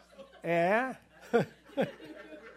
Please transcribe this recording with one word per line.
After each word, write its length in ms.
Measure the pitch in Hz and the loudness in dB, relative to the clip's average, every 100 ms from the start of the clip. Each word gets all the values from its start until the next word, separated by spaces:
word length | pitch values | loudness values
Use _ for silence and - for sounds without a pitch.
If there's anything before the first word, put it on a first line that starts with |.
| - - - - | -20 -20 -20 -10
é. 520 | 165 170 170 220 262 - - - - | -2 2 4 2 0 -6 -18 -20 0
<laughs> 260 | 233 - - - - 233 - 311 - - 311 226 | 2 2 -6 -8 -4 -4 -6 -18 -18 -18 -18 -18